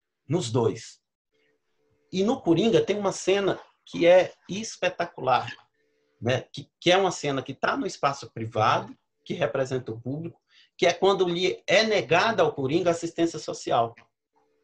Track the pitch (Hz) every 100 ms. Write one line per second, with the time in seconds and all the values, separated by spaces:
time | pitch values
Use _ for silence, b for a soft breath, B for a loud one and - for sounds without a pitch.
0 | _ _ - 170 120 123 110 - - -
1 | _ _ _ _ _ _ _ _ _ _
2 | - 185 202 269 175 165 226 160 151 208
3 | 196 - - 196 190 127 - _ - 175
4 | 170 185 170 - - 190 226 - 180 -
5 | 170 - 131 123 117 - _ _ _ _
6 | _ - 110 127 - - - _ 170 185
7 | 190 175 147 135 127 - - 262 202 -
8 | 143 135 - 117 113 113 110 160 196 -
9 | _ _ - 190 - 135 131 127 127 113
10 | 123 147 165 - _ b b - 175 175
11 | 190 190 180 170 180 - - 185 220 196
12 | 127 165 220 202 156 - 131 165 180 170
13 | 165 - 165 160 - 165 - 131 113 -
14 | _ _ _ _ _ _